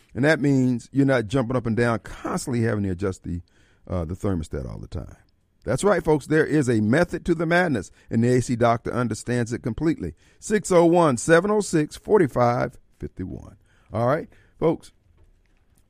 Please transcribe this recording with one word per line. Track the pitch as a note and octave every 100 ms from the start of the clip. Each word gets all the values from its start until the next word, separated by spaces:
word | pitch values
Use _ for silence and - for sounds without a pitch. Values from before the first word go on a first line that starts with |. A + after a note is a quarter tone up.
| _
And | G2+
that | D3 D#3
means | C#3+ C3+ B2+ A#2+ -
you're | C3+ C#3
not | B2+ G#2+
jumping | C#3 A#2 B2+
up | A2+
and | A2
down, | A#2+ A2
constantly | - - - F3+ - A#2+
having | A2+ G#2+
to | G2+
adjust | F2+ G2 -
the, | - E2+ - _ _ _ -
uh, | F2+ D#2+
the |
thermostat | F#2 G#2 F2+ D2+ C#2+ B1
all | G#1
the | -
time. | D#2+ - - _ _ _ _
That's | - B2
right, | G3+ F3
folks. | D#3+ D#3 -
There | D#3
is | - D3+ B2
a | A2+
method | G#2+ C#3+ F3 E3+ -
to | E3
the | D#3+
madness, | F3 F3+ A#2+ F2 _ -
and | A2+
the | A#2+
A | B2+
C | - A#2
Doctor | A#2 A#2 -
understands | A#2 A#2+ A2 - B2 A#2
it | A2+
completely. | B2 A2+ D#3+ - E2+ - _ _
Six | - G#3+ -
oh | F3 E3+
one, | F3 D#3+ A#2+
seven | - E3 G#3
oh | G#3+
six, | - E3 D3+ -
forty-five | - G3+ C#3+ B2 A#2+ B2 C3+ - - -
fifty-one. | C#2+ - F#2 - - - _ _ _
All | G#2+ A#2+
right, | D#3 - _ _ -
folks. | D#3+ - - _ _ _ _ _ _ _ _ _ -